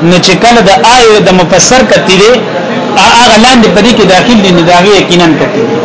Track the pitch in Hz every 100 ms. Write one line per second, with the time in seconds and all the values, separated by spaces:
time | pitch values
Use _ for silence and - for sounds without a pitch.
0 | 165 180 - 180 226 233 190 190 226 254
1 | 226 214 190 185 170 185 - 254 233 190
2 | 156 185 208 240 220 - - - - 185
3 | 202 233 233 220 247 254 214 185 208 233
4 | 190 185 - 233 190 175 165 175 190 196
5 | 165 175 170 143 139 - 123 151